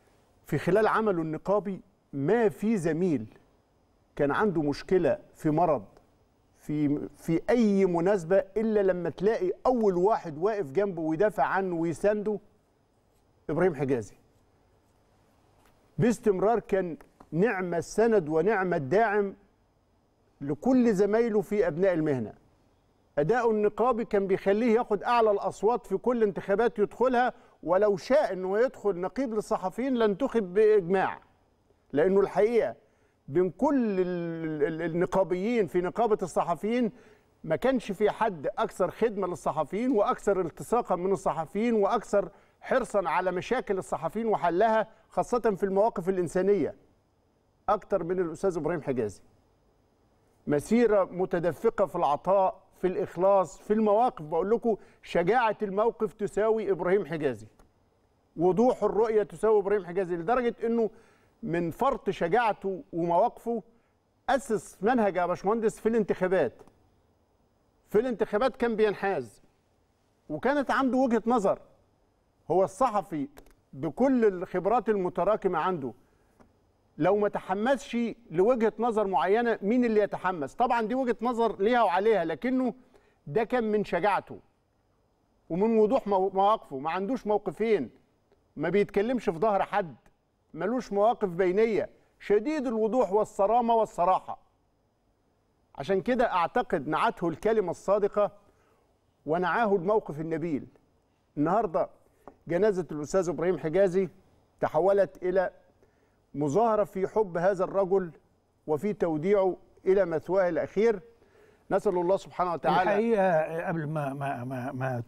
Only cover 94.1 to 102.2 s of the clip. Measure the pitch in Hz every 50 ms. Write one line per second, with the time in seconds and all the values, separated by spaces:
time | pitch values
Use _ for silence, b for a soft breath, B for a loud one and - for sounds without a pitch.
94.1 | 185 151 - - 110 - _ _ _ _ _ _ _ _ _ _ _ _ _ _
95.1 | _ _ _ _ _ _ _ _ _ _ _ _ - - 143 135 196 190 - -
96.1 | 254 220 240 202 143 180 170 160 - 240 240 - - 170 131 143 156 151 180 226
97.1 | - - 185 170 160 - - 208 233 220 196 175 151 - - - 190 214 196 202
98.1 | - 208 208 185 - - _ b b b b b b b b b b _ _ _
99.1 | _ _ - 143 156 175 185 175 160 214 240 208 196 202 160 190 214 220 - -
100.1 | 160 143 160 165 160 160 147 175 151 123 - - _ _ _ _ _ _ _ _
101.1 | _ _ _ _ - 151 143 160 180 214 226 190 160 185 156 - - _ _ _
102.1 | B B